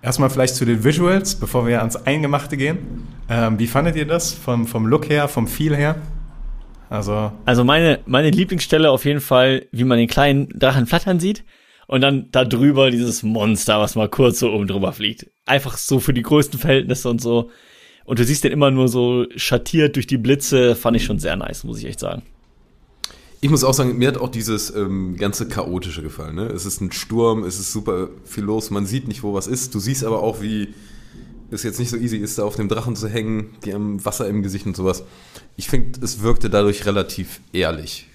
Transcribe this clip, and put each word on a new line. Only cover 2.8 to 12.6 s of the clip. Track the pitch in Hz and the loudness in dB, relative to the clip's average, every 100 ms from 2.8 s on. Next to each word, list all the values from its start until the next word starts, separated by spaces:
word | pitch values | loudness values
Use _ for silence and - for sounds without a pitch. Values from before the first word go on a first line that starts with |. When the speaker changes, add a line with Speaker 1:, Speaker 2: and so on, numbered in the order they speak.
| - - - - - | -6 -12 -12 -14 -4
Speaker 1:
Ähm, | 117 113 110 | 0 2 2
wie | 117 | 0
fandet | 135 165 | 2 0
ihr | 156 147 | 0 -2
das | 165 160 | -2 -2
vom, | - - 120 117 | -8 -2 -2 0
vom | 117 110 | -2 2
Look | 147 - | 2 2
her, | 147 143 | 0 0
vom | - 113 | -2 -4
Feel | - 151 147 | -2 0 2
her? | 147 160 - - - - - - - - - | 0 0 -6 -10 -10 -12 -10 -10 -12 -20 -8
Also | 107 101 104 107 107 - | -6 -2 -2 -2 -4 2
Speaker 2:
Also | 120 | 4
meine, | 123 151 165 139 | 6 6 4 2
meine | - 127 151 | 2 2 4
Lieblingsstelle | 143 185 180 - 160 156 | 2 0 -2 0 4 4
auf | 131 | 4
jeden | 143 147 | 2 -2
Fall, | 139 127 131 131 - | 2 4 4 2 -2
wie | 123 | -2
man | 127 120 | 2 4
den | 117 | 4
kleinen | - 143 139 139 | 4 4 4 0
Drachen | - 131 135 120 | 0 2 2 2
flattern | 170 196 180 | 0 2 0
sieht | 180 208 - _ _ _ _ | 0 -4 -8 _ _ _ _
und | 135 | 2
dann | 135 139 - | 2 2 0
da | - | 0
drüber | 123 117 | 2 4